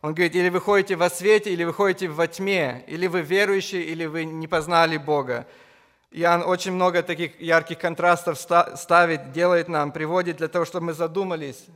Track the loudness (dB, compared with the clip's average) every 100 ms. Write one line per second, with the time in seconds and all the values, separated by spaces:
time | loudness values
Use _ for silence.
0 | -6 0 0 2 2 0 2 2 2 0
1 | 0 0 4 4 4 -2 -2 0 0 0
2 | -4 -2 -2 -2 -2 0 -2 -4 -10 -4
3 | -2 -2 0 2 2 0 -2 -6 -6 -6
4 | -6 -6 -6 -8 -2 -2 2 4 4 2
5 | 0 0 0 -6 -6 -20 -20 _ _ _
6 | _ -2 2 2 2 -2 -2 0 2 2
7 | -2 -4 -6 -8 2 2 2 -6 -6 0
8 | 2 2 0 -6 2 2 2 -4 2 4
9 | 4 0 -4 0 2 2 2 -2 -2 -4
10 | -2 -2 -2 -4 -4 -2 -2 -4 -6 -4
11 | -4 -4 -4 -6 -8 -14 -20